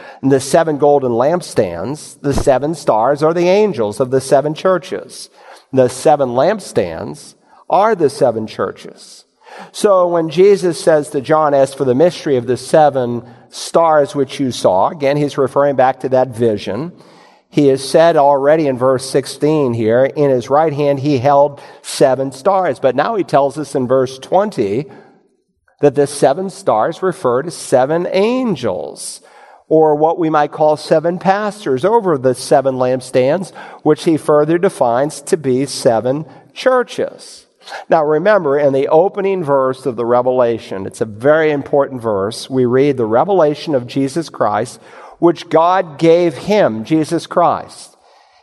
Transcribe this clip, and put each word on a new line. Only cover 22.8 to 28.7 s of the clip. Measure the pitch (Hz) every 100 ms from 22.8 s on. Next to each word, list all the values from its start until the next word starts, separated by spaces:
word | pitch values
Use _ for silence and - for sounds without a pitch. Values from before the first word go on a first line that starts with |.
| 135 123
now | 196 220
he |
tells | - 143 139 147
us | 143
in | 139 123
verse | 131 131 131
twenty | - 180 214 - 101 110 151 - - _ _ _ _ _ _ -
that | 147 135
the | 143
seven | - 143 151 190
stars | - - 110 131 165
refer | 185 175 127 123
to | 165
seven | - - 131 135 165 175
angels, | 190 214 254 247 147 117